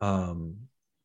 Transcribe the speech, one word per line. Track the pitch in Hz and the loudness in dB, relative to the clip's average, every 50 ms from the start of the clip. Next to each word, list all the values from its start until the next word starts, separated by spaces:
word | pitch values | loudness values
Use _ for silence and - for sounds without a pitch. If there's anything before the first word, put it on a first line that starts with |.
um, | 104 101 98 95 90 90 85 85 82 82 87 104 123 - _ _ _ _ _ _ _ | 2 2 4 4 2 0 -2 -4 -4 -6 -8 -10 -12 -16 _ _ _ _ _ _ _